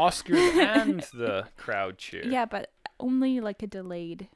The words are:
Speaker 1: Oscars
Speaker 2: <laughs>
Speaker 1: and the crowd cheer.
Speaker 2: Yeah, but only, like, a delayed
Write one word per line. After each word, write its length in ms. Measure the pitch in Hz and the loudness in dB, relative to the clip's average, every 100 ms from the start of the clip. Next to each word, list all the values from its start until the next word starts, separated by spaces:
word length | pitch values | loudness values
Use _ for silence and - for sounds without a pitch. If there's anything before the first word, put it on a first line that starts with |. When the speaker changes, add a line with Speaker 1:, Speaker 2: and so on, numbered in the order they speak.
Speaker 1:
Oscars 560 | 175 - - 330 359 339 | 2 2 2 4 6 6
Speaker 2:
<laughs> 200 | 285 220 | 4 4
Speaker 1:
and 240 | 214 185 - | 2 -2 -6
the 340 | 120 117 98 - - | -4 -2 -2 -4 -10
crowd 420 | - 104 95 95 | -4 -2 -2 -6
cheer. 260 | - 87 240 | -12 -8 -2
Speaker 2:
Yeah, 200 | 254 226 | -2 -2
but 260 | 202 - _ - - | -4 -8 _ -20 -8
only, 400 | 254 254 262 254 | -2 2 2 2
like, 220 | 214 196 | -2 -6
a 40 | 208 | -8
delayed 640 | 196 185 175 170 170 185 | -10 -8 -8 -8 -10 -14